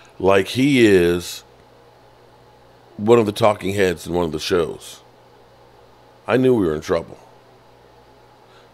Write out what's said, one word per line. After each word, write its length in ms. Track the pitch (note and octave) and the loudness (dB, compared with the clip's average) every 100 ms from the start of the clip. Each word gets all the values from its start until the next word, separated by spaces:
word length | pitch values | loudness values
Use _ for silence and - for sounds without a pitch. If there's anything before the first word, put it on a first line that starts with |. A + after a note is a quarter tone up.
| - - | -20 -6
like 300 | F#2 G2 F#2+ | 0 0 0
he 360 | A#2 C#3 C3 | -2 0 4
is 600 | A2+ F#2+ F2 F2 - - - _ _ _ _ _ _ _ _ _ _ _ _ _ _ - | 4 4 2 -2 -6 -16 -20 _ _ _ _ _ _ _ _ _ _ _ _ _ _ -6
one 220 | G#2 A#2+ | 2 4
of 80 | G#2 | 2
the 60 | |
talking 420 | G2+ A2+ G2+ F#2+ | 0 0 0 -4
heads 320 | G2 F#2 E2 E2+ | 0 0 -2 -4
in 60 | |
one 120 | F2 | -4
of 80 | E2+ | -4
the 60 | D2+ | -6
shows, 600 | - F#2 D2 - - - _ _ _ _ _ _ _ _ _ _ _ _ - | -4 -2 -2 -8 -18 -20 _ _ _ _ _ _ _ _ _ _ _ _ -4
I 100 | A#2+ | 0
knew 180 | C3 | 2
we 120 | A#2+ F2 | 2 0
were 80 | |
in 60 | D2+ | -2
trouble. 360 | D#2+ E2+ D#2+ - - _ _ _ _ _ _ _ _ _ _ _ _ - - | -4 -4 -6 -18 -20 _ _ _ _ _ _ _ _ _ _ _ _ -20 -20